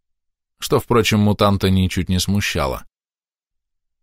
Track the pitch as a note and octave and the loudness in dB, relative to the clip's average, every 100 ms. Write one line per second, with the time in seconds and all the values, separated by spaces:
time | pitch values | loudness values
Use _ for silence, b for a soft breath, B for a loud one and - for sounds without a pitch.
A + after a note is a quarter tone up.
0 | _ _ _ _ _ _ - C3+ - A#2 | _ _ _ _ _ _ -2 -2 2 0
1 | G#2+ A2 G#2 G2+ G#2 G2 G2 F#2 F#2 - | 2 2 2 2 2 2 2 2 0 -2
2 | F2 F2+ - G2+ - E2 C#2 A#1 - _ | -2 -2 -2 -2 -2 -4 -4 -6 -12 _
3 | _ _ _ _ _ _ _ _ _ _ | _ _ _ _ _ _ _ _ _ _